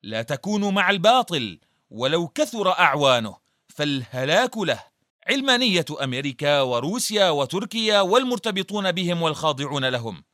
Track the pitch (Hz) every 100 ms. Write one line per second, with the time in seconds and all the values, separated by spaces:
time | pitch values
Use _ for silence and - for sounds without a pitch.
0 | 101 110 113 143 196 208 202 196 185 202
1 | 165 156 151 165 110 80 _ _ _ 110
2 | 127 165 170 - 302 226 190 175 170 143
3 | 139 123 107 - _ _ _ - 147 139
4 | 120 127 135 180 247 226 175 113 - _
5 | _ _ - 269 269 247 254 180 151 151
6 | 135 123 143 123 147 147 131 120 139 226
7 | - 208 190 147 135 180 214 220 220 208
8 | 190 233 262 240 226 196 180 202 190 175
9 | 175 170 165 156 160 135 143 143 131 123
10 | 113 82 _